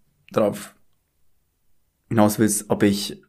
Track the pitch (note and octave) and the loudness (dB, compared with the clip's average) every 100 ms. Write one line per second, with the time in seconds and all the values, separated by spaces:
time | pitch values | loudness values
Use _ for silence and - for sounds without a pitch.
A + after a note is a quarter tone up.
0 | _ _ _ - G#2 - - - _ _ | _ _ _ -2 -2 -4 -12 -20 _ _
1 | _ _ _ _ _ _ _ _ _ _ | _ _ _ _ _ _ _ _ _ _
2 | _ A#2 G#2 G#2 G#2+ - - G2+ G#2 G2+ | _ 2 2 2 0 0 -4 0 2 0
3 | - - | -4 -12